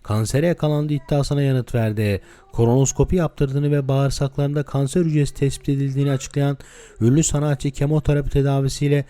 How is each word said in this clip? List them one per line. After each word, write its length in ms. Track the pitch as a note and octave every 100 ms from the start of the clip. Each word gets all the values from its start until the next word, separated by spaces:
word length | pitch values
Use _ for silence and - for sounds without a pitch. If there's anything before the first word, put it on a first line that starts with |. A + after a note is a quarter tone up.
Kansere 440 | - G#2+ A2 C3+ E3+
yakalandığı 460 | D#3+ D3+ D3 D3+
iddiasına 500 | D3 - C#3+ C#3 C#3+
yanıt 320 | C#3 C3 A#2+
verdi. 460 | A#2+ A2 G#2+ G#2 G2 - - _
Kolonoskopi 640 | - A#2 B2+ C3+ - C#3 F#3
yaptırdığını 540 | D#3 - C#3+ C#3 D3
ve 160 | C#3+ C3+
bağırsaklarında 720 | C3+ C#3 - C#3 - C#3+ D3
kanser 380 | C#3 C#3 C#3 F#3
hücresi 340 | E3 D3+ C#3
tespit 340 | - C#3 - -
edildiğini 420 | C#3 C#3 C3+ C#3+
açıklayan 480 | C3+ - D3 C#3+ C#3 - - - -
ünlü 220 | A2+ C#3+
sanatçı 480 | D3+ D3 D3 C#3 C#3+
kemoterapi 600 | - D3 D3+ D#3 D3 C#3
tedavisiyle 760 | C#3+ C#3 C#3 C3+ - C#3+ C#3+ C3+